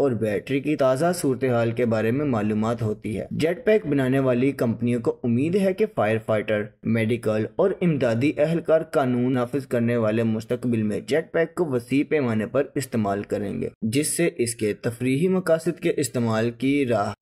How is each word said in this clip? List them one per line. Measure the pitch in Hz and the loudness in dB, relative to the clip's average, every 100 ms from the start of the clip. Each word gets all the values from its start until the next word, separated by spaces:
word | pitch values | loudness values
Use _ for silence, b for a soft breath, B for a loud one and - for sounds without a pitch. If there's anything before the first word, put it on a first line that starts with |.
और | 139 110 | 0 0
बैटरी | 110 98 - 135 | 0 -2 -2 -2
की | 139 147 | -2 2
ताज़ा | 131 131 170 | 2 2 0
सूरत | 175 143 117 131 | 0 -2 0 2
हाल | 120 113 | 2 2
के | 117 120 | 0 0
बारे | 110 110 | 2 0
में | 135 147 | 0 0
मालूमात | 113 107 107 110 117 | 0 0 0 0 -2
होती | 110 107 104 | -2 -4 -6
है। | 104 - | -6 -6
जेट | 113 156 180 214 | -2 -2 0 2
पैक | 214 147 | 2 2
बनाने | 139 127 135 | 0 2 2
वाली | 131 120 139 | 2 2 0
कंपनियों | 131 123 110 120 120 | 0 -2 0 -2 0
को | 123 - | -2 -2
उम्मीद | 120 117 156 196 | 0 0 2 2
है | 190 | 0
कि | 190 214 | 0 -2
फायर | - 104 110 110 | 0 0 0 0
फाइटर, | 107 110 104 107 - 110 | -2 0 -2 -2 -6 -2
मेडिकल | 113 113 117 110 110 110 - | 0 0 0 0 -2 -2 0
और | 190 - | 0 2
इमदादी | 175 143 123 113 143 - | 0 2 0 2 0 0
एहलकार | 151 165 156 160 - | 0 0 2 2 2
कानून | 156 131 123 | 0 2 2
नाफिज | 127 131 120 143 | 2 0 0 -4
करने | 127 123 117 120 | -2 0 2 2
वाले | 110 110 | 2 2
मुस्तकबिल | 113 110 110 123 127 113 | 0 -2 -4 -4 0 0
में | 107 98 - | 0 -2 -2
जेट | 151 165 | -2 0
पैक | 165 160 - | -2 -2 -2
को | 165 | -2
वसी | 127 113 139 | -2 0 0
पैमाने | 143 156 123 110 104 | 2 0 0 0 0
पर | 131 143 147 | -2 -2 -4
इस्तेमाल | 135 113 101 98 | -4 -2 0 -2
करेंगे, | - 101 101 92 87 - 110 | -2 -4 -4 -6 -8 -6 -2
जिससे | 135 151 - 170 - | -2 -2 0 -2 0
इसके | 117 - 107 92 | -4 -2 -2 -2
तफरीही | 123 117 127 135 185 | -6 -4 -2 0 2
मकासद | 185 185 160 175 156 | 0 2 0 0 -2
के | 170 - | -2 -2
इस्तेमाल | 139 123 117 110 117 | -2 -2 0 0 -2
की | 117 135 143 | -2 0 0
राह | 127 107 107 104 | 2 0 -2 -6